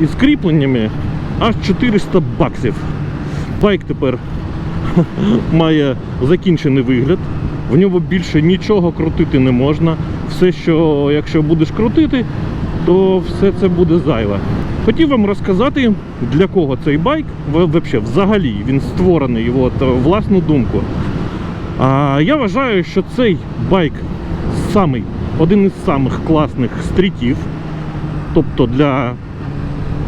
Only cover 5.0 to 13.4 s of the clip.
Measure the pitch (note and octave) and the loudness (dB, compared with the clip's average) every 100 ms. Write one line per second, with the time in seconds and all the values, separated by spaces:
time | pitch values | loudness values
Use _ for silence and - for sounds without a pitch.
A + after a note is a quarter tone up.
5 | D#3+ F3 G3 A3+ - D#3+ D#3+ D#3 C#3 A#2+ | 0 0 0 0 2 2 4 2 2 -2
6 | - - B2+ F3 G3 E3 D3+ C3+ A#2+ C3 | -6 -4 0 2 2 0 2 2 2 0
7 | B2 F#3+ - - - - - C#3+ G3 F3+ | 2 0 -2 -4 -4 -6 0 2 4 2
8 | D3 F3+ - D#3 D#3+ F#3 - G#3 F3 D#3+ | 0 -2 0 2 2 2 2 2 2 0
9 | D#3+ D3+ D#3+ C#3 C3 B2 C#3 D3+ D#3+ D#3 | -2 0 0 2 2 2 2 2 0 0
10 | - - - - F#3 D3+ - D#3 E3 C#3+ | -4 -6 -6 0 2 2 0 2 2 2
11 | C#3+ D3 - D#3+ D3+ E3 D#3 - A3+ D#4+ | 2 0 0 0 2 2 2 0 0 2
12 | D#4 C4 A3+ - - - - - E3 F3+ | 2 2 -2 -4 -6 -4 -4 -2 2 4
13 | F#3+ F#3 E3 - | 4 2 0 0